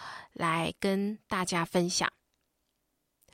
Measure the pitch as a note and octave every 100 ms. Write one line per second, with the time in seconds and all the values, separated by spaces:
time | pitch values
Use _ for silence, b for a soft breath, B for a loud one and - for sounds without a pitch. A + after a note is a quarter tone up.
0 | B B B - E3 E3 E3 - G3 F#3+
1 | G3+ G#3+ - G3 F3+ F3 E3+ F#3 F3 -
2 | - - _ _ _ _ _ _ _ _
3 | _ _ _